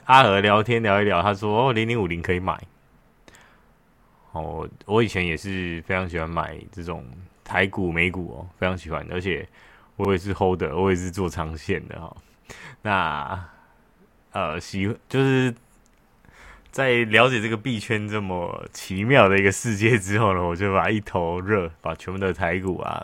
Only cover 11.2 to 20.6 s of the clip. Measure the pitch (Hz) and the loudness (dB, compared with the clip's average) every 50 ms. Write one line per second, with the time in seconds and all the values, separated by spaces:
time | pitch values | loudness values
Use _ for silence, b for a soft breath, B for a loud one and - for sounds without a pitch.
11.2 | 95 85 80 - 80 78 80 80 - - 92 78 - 76 76 80 82 80 - - | -4 -4 -4 -4 -6 -6 -8 -8 -6 -6 -6 -6 -6 -10 -14 -14 -14 -16 -18 -20
12.2 | - _ _ _ _ B B B B B 127 B - 107 101 95 85 80 76 73 | -20 _ _ _ _ B B B B B -18 B -4 -2 0 0 0 0 -2 -4
13.2 | 71 71 90 95 87 B B B B B B B B B _ _ _ _ _ _ | -6 -8 -8 -10 -12 B B B B B B B B B _ _ _ _ _ _
14.2 | _ _ - 101 92 78 78 85 - - - 98 95 101 - - _ - - 131 | _ _ -6 -6 -4 -4 -4 -6 -8 -8 -4 -2 -2 -2 -4 -6 _ -4 0 0
15.2 | 135 135 131 131 131 127 117 - _ _ _ _ _ _ _ _ _ _ _ _ | 2 2 2 2 0 0 -4 -6 _ _ _ _ _ _ _ _ _ _ _ _
16.2 | _ B B B B B B B B B - - 135 131 120 120 117 107 107 110 | _ B B B B B B B B B -6 -2 0 2 2 2 4 4 6 6
17.2 | 120 131 131 113 104 113 113 107 107 135 120 104 - - 117 107 104 104 104 107 | 6 6 4 2 0 -2 -2 -4 -4 -4 -4 -4 -4 -2 -2 -2 -2 -4 -4 -4
18.2 | 101 95 90 90 87 85 - - - - - - - - 95 92 104 117 139 131 | -4 -4 -4 -4 -4 -6 -8 -10 -12 -14 -16 -14 -10 -6 -4 -2 2 4 8 8
19.2 | 104 95 98 98 98 98 92 - - 120 107 98 107 113 127 110 90 95 101 107 | 8 8 8 6 6 4 4 2 -2 -4 0 2 2 4 4 2 2 0 0 2
20.2 | 113 101 95 90 90 87 85 87 | 2 2 2 2 0 -2 -2 -2